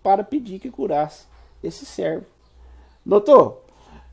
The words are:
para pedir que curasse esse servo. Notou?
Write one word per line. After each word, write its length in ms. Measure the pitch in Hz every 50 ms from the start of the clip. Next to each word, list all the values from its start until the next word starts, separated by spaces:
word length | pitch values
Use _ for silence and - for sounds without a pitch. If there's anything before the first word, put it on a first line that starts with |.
para 200 | - 190 196 202
pedir 380 | 208 - 277 294 240 208 185 196
que 100 | - 262
curasse 540 | - - 254 190 156 147 151 151 - - _ _ _ - - _ _ -
esse 220 | - 165 165 - 277
servo. 420 | - - - 180 160 165 - 190 _ _ _ _ _ _ - - - - - _ _ _ _ -
Notou? 600 | - 196 208 202 - 285 233 147 107 - - _ _ _ _ _ - - - - -